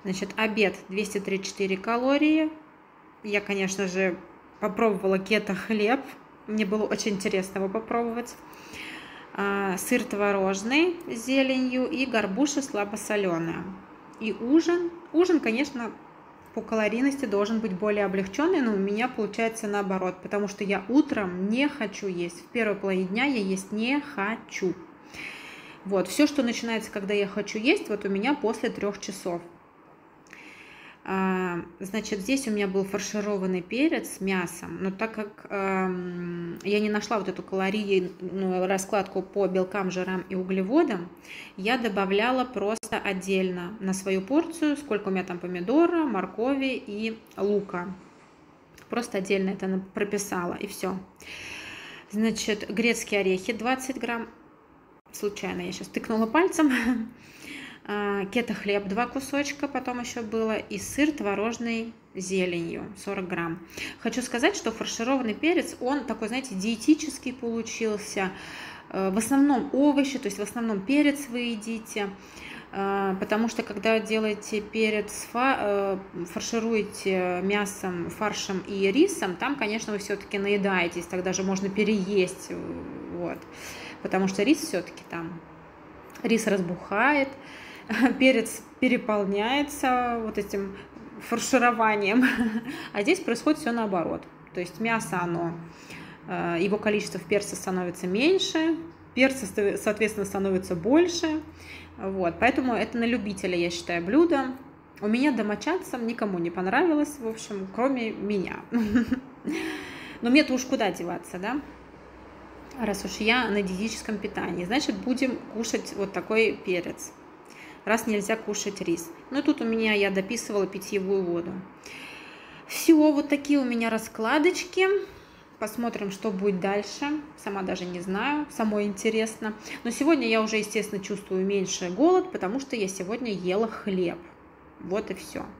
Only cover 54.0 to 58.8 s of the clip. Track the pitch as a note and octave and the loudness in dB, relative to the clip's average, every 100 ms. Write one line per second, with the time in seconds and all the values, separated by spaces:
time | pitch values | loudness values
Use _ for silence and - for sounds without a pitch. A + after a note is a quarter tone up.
54 | A#3 A#3 A3 - - - - - - - | -4 -4 -6 -14 -20 -20 -20 -20 -20 -20
55 | - - G#3 G3+ F#3 F#3 F3+ F#3+ G3 - | -20 -6 -6 -4 -6 -4 -6 -8 -4 -4
56 | - A3 A3+ D4+ F#4 - D4+ B3 A#3 A#3 | 0 0 4 4 4 4 4 4 2 0
57 | - - - - - - - - - G#3 | -2 -12 -20 -20 -14 -14 -14 -16 -6 -2
58 | G3+ G3+ F#3+ A#3+ A#3 F#3+ G3+ G3+ | 0 0 0 -2 -2 -4 0 0